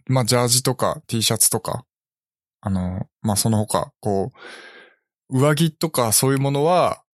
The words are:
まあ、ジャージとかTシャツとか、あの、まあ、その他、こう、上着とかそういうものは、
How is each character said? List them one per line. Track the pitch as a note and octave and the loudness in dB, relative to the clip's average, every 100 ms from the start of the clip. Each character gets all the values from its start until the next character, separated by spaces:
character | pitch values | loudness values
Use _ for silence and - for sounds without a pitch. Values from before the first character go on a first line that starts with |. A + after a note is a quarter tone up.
| - | -2
ま | C3 | 0
あ、 | |
ジ | A2+ B2 | 2 2
ャ | |
ー | B2 | 2
ジ | B2 | 0
と | C3+ | 0
か | B2+ G#2 E2 - | 0 -2 -2 -4
T | A#2 | -2
シ | G#2+ | 0
ャ | A2+ | 0
ツ | - | 0
と | A2+ | -2
か、 | - - - _ _ _ _ _ _ _ | -4 -8 -10 _ _ _ _ _ _ _
あ | G#2 | -4
の、 | F#2+ F#2 F#2 - _ | -2 -2 -6 -8 _
ま | A2 | -4
あ、 | G2 | -2
そ | - | 0
の | G#2+ | 0
他、 | G#2+ F2 - _ | 0 -2 -4 _
こ | A2 G2 A2 - - - - - - _ _ _ - | -4 -2 -2 -8 -20 -20 -20 -20 -20 _ _ _ -4
う、 | C3 | 2
上 | D3 | 2
着 | D3+ E3 | 4 0
と | D3+ E3 | 0 -4
か | - A#2 | 0 0
そ | G#2+ C3 | 2 2
う | |
い | C3+ | 2
う | |
も | C#3 | 0
の | C#3 | 0
は、 | D3+ F3+ B2+ - _ | 2 4 2 0 _